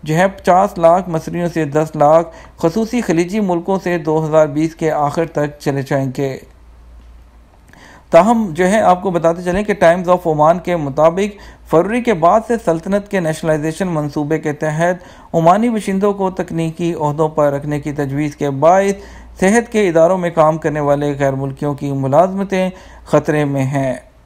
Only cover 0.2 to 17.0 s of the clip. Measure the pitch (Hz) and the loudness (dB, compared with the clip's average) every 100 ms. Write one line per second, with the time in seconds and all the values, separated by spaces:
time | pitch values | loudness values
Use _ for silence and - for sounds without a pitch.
0.2 | 190 196 - 180 196 - 165 175 180 160 | 0 0 2 2 2 2 4 4 0 -6
1.2 | 160 165 175 165 156 147 156 156 147 160 | -6 -4 -4 -2 -2 -2 -2 2 4 4
2.2 | 165 - - - 165 170 220 247 214 165 | 2 -10 -20 -4 -2 0 -2 -2 -2 -2
3.2 | 175 214 196 175 175 190 180 175 151 156 | 0 -2 -2 -2 -2 -4 -2 -4 -2 -2
4.2 | 156 156 156 143 160 160 160 151 143 143 | 0 2 2 0 -4 -2 -4 0 -2 -2
5.2 | 165 - 147 147 - 139 131 143 135 127 | -4 -2 -4 -4 -4 -4 -2 -2 -2 -4
6.2 | 139 131 - - - - - - - - | -6 -6 -14 -20 -20 -20 -20 -20 -20 -20
7.2 | - - _ _ _ - - - _ 165 | -20 -20 _ _ _ -20 -20 -20 _ 4
8.2 | 196 233 214 156 180 214 196 180 196 170 | 4 2 0 0 2 2 2 2 0 0
9.2 | 165 170 180 180 214 202 170 175 180 180 | 0 -2 -2 -4 -2 2 4 2 2 0
10.2 | 170 151 151 175 175 175 143 135 156 175 | 2 2 4 2 0 -4 -2 2 2 2
11.2 | 202 208 - - - 160 180 240 240 190 | -4 -6 -20 -20 0 0 2 -2 0 2
12.2 | 165 208 220 233 - 165 180 202 202 196 | 4 2 0 -4 -2 -4 -2 -4 -2 -4
13.2 | 160 156 165 156 156 156 190 160 147 143 | -2 -4 -2 -2 -2 -4 -4 -2 -4 -4
14.2 | 147 156 156 147 156 156 175 180 - - | -2 -2 -4 -4 -4 0 -2 -2 -8 -20
15.2 | - 170 165 190 240 220 196 190 202 196 | -4 2 4 4 2 -2 -2 0 0 0
16.2 | 190 185 175 165 165 160 170 170 | -4 -4 -6 -4 -4 -4 -4 -2